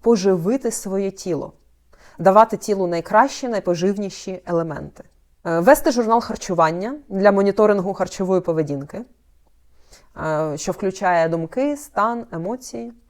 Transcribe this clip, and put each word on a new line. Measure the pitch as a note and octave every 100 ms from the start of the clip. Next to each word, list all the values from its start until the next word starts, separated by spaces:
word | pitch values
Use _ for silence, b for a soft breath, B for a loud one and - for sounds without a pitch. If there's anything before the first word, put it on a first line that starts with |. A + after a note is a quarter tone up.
поживити | A3+ A3+ F#3+ F#3 F3 C4+ A#3+
своє | - G3+ G3 G3
тіло, | F#3+ F#3 D3+ - _ _ _ _ b b b
давати | E3+ G3 A3 G3+
тілу | - G3 F3+
найкращі, | E3+ - G#3+ C#4 - B3+
найпоживніші | G#3+ F3+ F3 F#3 G3+ G3+ - - F#3 -
елементи. | E3+ E3 C#3+ D3 - - _ _ _ E3+
Е, | E3
вести | F#3+ D4+ D#4+
журнал | A#3 A3 A3+
харчування | A3+ G#3+ - E3+ D#3+ E3+ G#3 D4 -
для | G3 G3+
моніторингу | G3+ G3+ G3 G#3+ G#3 F#3
харчової | F#3+ F#3 - F#3 F#3
поведінки, | F3 D#3+ D3 C#3+ C#3+ G3 B3 _ _ _ _ _ _ b b b b -
е, | D#3 D#3 D#3 D3+
що | -
включає | F3+ G3 F#3+ F#3+ F3 E3
думки, | E3 E3 B3+ C#4+ C#4+
стан, | - - G#3+ A#3 A#3
емоції. | E3 F3 B3 - A#3 A#3 A#3